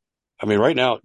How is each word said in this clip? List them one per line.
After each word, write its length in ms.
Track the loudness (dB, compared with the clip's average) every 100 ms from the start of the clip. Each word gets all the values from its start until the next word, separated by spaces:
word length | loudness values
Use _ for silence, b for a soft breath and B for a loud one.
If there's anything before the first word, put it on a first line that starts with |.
| _ _ _ _
I 60 |
mean, 140 | -2 2
right 180 | 2 2
now, 220 | -2 -4